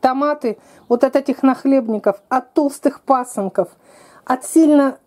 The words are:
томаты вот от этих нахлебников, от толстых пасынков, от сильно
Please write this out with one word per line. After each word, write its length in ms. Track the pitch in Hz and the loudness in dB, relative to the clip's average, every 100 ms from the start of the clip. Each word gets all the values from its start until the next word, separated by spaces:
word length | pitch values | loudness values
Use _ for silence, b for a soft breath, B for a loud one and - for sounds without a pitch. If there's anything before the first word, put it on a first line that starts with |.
томаты 560 | 262 262 294 294 247 208 b b b | -2 -2 -4 -4 -6 -8 b b b
вот 160 | 240 | -2
от 120 | 262 269 | 0 0
этих 260 | 277 262 | -2 -2
нахлебников, 800 | 269 262 277 269 226 214 208 202 _ | 0 0 0 0 0 -2 -2 -4 _
от 240 | 262 254 | -6 -2
толстых 480 | - 285 277 285 - | -2 -2 -2 -4 -4
пасынков, 640 | - 262 247 - 196 190 175 _ b b b b | -2 -2 -2 -6 -6 -4 -4 _ b b b b
от 220 | - 262 - | -6 -6 0
сильно 500 | 320 311 294 269 262 | 2 4 4 2 -4